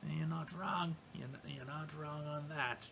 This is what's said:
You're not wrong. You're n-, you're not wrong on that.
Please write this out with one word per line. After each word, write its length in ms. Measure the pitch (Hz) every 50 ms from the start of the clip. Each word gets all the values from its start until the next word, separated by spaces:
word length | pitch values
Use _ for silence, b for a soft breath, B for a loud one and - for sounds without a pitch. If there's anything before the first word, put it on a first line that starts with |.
| - -
You're 180 | 151 156 80
not 240 | 160 165 165 156 156 170
wrong. 380 | 170 190 185 185 180 175 170 160 160 - - -
You're 120 | - -
n-, 140 | 127 135 135 - 147 143
you're 100 | 139 127
not 240 | 131 143 151 156 151 147 151
wrong 260 | 151 151 151 151 151
on 240 | 151 147 147 147 147
that. 380 | 156 151 139 123 120 - - -